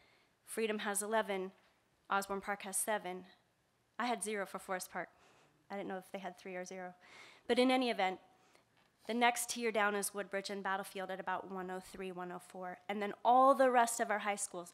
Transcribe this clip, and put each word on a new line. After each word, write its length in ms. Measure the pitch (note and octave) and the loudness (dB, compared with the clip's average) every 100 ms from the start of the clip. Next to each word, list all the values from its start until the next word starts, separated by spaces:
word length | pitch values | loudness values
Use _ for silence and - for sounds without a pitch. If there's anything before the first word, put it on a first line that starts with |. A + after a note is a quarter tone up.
| _ _ _ _ | _ _ _ _
Freedom 360 | - - A3+ G#3+ | -10 -4 -2 -2
has 240 | G#3 G3 | -2 -4
eleven, 480 | G#3 A3 G3 F#3+ F#3 - _ _ _ _ - | 0 0 2 -2 -4 -10 _ _ _ _ -2
Osborne 320 | G3 G3 G3 | -2 -2 -6
Park 220 | F#3+ G3+ | -4 -6
has 140 | G#3+ - | -4 -4
seven. 480 | - G#3+ F3+ F#3 F#3 - _ _ _ _ _ - | 0 -2 -2 -10 -12 -20 _ _ _ _ _ -6
I 60 | A#3+ | -2
had 160 | A3+ | -2
zero 220 | G#3 G#3+ F#3+ | -4 -4 -4
for 140 | F#3+ | -8
Forest 320 | - F#3 - | -6 -6 -6
Park. 180 | F#3+ E3 _ _ _ _ _ - | -8 -10 _ _ _ _ _ -10
I 40 | G3+ | -8
didn't 140 | G3 | -6
know 80 | F#3+ | -8
if 140 | F#3 | -8
they 80 | G3+ | -10
had 180 | F#3 F3+ | -10 -12
three 180 | G3 F3+ | -10 -10
or 100 | F#3 | -10
zero. 280 | F#3+ F3+ - - - - - - | -10 -12 -14 -20 -20 -20 -10 0
But 120 | A#3+ | 4
in 120 | B3+ | 6
any 180 | C4 B3 | 6 4
event, 300 | G3+ F#3+ - _ _ _ _ _ _ _ _ - | 2 0 0 _ _ _ _ _ _ _ _ -4
the 60 | |
next 360 | A3+ A#3+ A#3+ - | 4 4 4 -2
tier 200 | A#3+ A#3 | -2 -2
down 240 | G#3+ G#3 G3+ | 2 2 2
is 180 | G3 | -2
Woodbridge 360 | G3+ F#3+ G3 G3 | -4 -6 -6 -6
and 140 | G3+ | -6
Battlefield 480 | G3 F#3+ F#3+ G3 F#3 | -2 -4 -4 -8 -6
at 80 | F#3+ | -6
about 320 | F#3+ F#3 - | -4 -4 -4
one 180 | F#3+ F#3 | -8 -6
oh 100 | F#3 | -8
three, 320 | F#3 F#3+ F#3+ | -10 -10 -10
one 200 | F3+ F3+ | -8 -10
oh 80 | F3+ | -10
four. 400 | - F#3+ F3+ F3 - | -12 -12 -10 -10 -8
And 120 | G#3 | -4
then 120 | G3+ - | -4 0
all 300 | A3+ B3 C4 | 6 8 10
the 160 | C4 C4 | 8 6
rest 300 | B3 A#3 - | 6 4 2
of 100 | G#3+ | -2
our 100 | G#3 | 0
high 160 | G#3 G3+ | -2 -2
schools, 380 | - F3+ F3 | -4 -8 -12